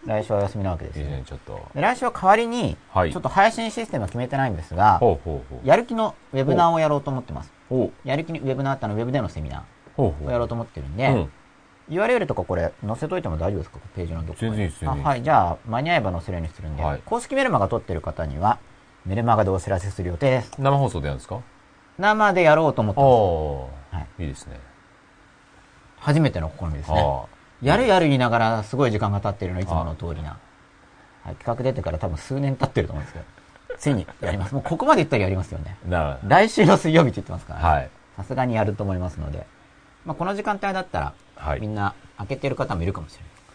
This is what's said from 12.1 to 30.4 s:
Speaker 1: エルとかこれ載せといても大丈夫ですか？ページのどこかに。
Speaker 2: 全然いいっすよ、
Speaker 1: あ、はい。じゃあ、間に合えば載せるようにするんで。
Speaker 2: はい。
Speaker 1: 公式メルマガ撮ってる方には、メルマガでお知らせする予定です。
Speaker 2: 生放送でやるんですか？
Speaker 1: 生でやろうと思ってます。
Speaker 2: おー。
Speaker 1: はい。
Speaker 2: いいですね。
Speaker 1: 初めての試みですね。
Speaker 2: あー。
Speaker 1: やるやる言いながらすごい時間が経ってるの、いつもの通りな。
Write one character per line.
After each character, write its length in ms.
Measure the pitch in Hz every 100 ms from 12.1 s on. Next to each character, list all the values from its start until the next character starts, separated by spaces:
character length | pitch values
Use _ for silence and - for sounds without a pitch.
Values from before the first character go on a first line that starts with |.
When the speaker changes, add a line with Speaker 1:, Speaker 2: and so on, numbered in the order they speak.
Speaker 1:
エ 60 | 247
ル 80 | 170
と 80 | -
か 80 |
こ 120 | 90 90
れ 160 | 82 - 104
載 100 | 117
せ 120 | 156
と 100 | 180
い 40 |
て 60 | 110
も 60 | 80
大 160 | 85
丈 60 | 98
夫 20 |
で 40 | 78
す 60 |
か？ 80 | - - -
ペ 80 |
ー 40 | 85
ジ 60 |
の 120 | 82 80
ど 80 |
こ 60 | 78
か 60 | 113
に。 60 |
Speaker 2:
全 60 | 107
然 80 | 95
い 20 |
い 20 |
っ 40 | -
す 100 | 147
よ、 60 |
Speaker 1:
あ、 40 | 143 147
は 60 | 131
い。 60 |
じ 60 | 131
ゃ 200 | 139 87
あ、 80 | 82 117
間 140 | 113
に 100 | 151
合 40 | 170
え 40 |
ば 120 | 101
載 100 | 85
せ 60 | 82
る 60 |
よ 60 | 90
う 20 |
に 60 | 80
す 80 | -
る 80 | 80
ん 80 | 71
で。 60 |
Speaker 2:
は 120 | 78 69
い。 60 | -
Speaker 1:
公 140 | 240
式 160 | 240 269
メ 80 |
ル 60 | 262
マ 100 | 139
ガ 80 | 98
撮 120 | 117
っ 20 |
て 120 | -
る 80 | 78
方 240 | 90 85 80
に 140 | 69
は、 200 | 98 123 - - _ _ -
メ 100 | 98
ル 80 |
マ 120 | 117 110
ガ 80 |
で 60 | 98
お 100 | 95
知 100 | 95
ら 100 | 95
せ 100 | 95
す 120 | 95
る 80 | 87
予 80 | 85
定 120 | 139
で 120 | 127
す。 100 | 113 -
Speaker 2:
生 200 | 135 143
放 120 | 131
送 120 | 85
で 60 | 71
や 40 |
る 40 | 67
ん 20 |
で 40 |
す 40 | -
か？ 120 | 104 - - _ _ _ -
Speaker 1:
生 360 | 196 214 208
で 100 | 185
や 120 | 165 151
ろ 120 | 160
う 60 |
と 80 | 127
思 100 | 107
っ 40 | 98
て 60 |
ま 40 | 139
す。 40 |
Speaker 2:
お 600 | 120 98 82 76 69 65 67 -
ー。 40 | 87
Speaker 1:
は 40 | 71 -
い。 40 |
Speaker 2:
い 20 | 80
い 20 |
で 60 | 65
す 120 | -
ね。 120 | 62 64 - _ _ _ _ - _ _ - _ - - -
Speaker 1:
初 220 | - 147
め 100 | 147
て 100 | 87
の 120 | 80 -
試 100 | 87
み 80 |
で 100 | 73
す 80 | 73
ね。 80 | 78
Speaker 2:
あ 20 |
ー。 240 | 73 67 58 - - -
Speaker 1:
や 160 | 123 185
る 100 | 247
や 120 | 185
る 60 | 160
言 80 | 135
い 20 |
な 100 | 123
が 80 | 117
ら 260 | 113 113
す 120 | 104 127
ご 100 | 135
い 40 |
時 80 | 107
間 120 | 104
が 100 | 101
経 80 | 104
っ 40 |
て 140 | 98 92
る 60 |
の、 60 | 90
い 60 | 92
つ 40 |
も 140 | 82 82
の 100 | 82
通 180 | 85
り 80 | 82
な。 160 | 78 -